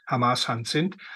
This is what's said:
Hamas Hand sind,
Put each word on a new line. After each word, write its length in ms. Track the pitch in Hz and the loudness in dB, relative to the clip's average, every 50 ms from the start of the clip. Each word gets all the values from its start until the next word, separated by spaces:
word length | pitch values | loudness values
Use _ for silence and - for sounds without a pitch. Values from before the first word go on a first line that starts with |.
| - - | -6 -2
Hamas 400 | 135 123 123 123 123 117 - - | 0 2 2 2 2 2 0 -2
Hand 180 | 117 113 113 | -2 -4 -2
sind, 300 | - - 151 170 190 - - - - - | 0 0 2 2 0 -2 -6 -16 -18 -18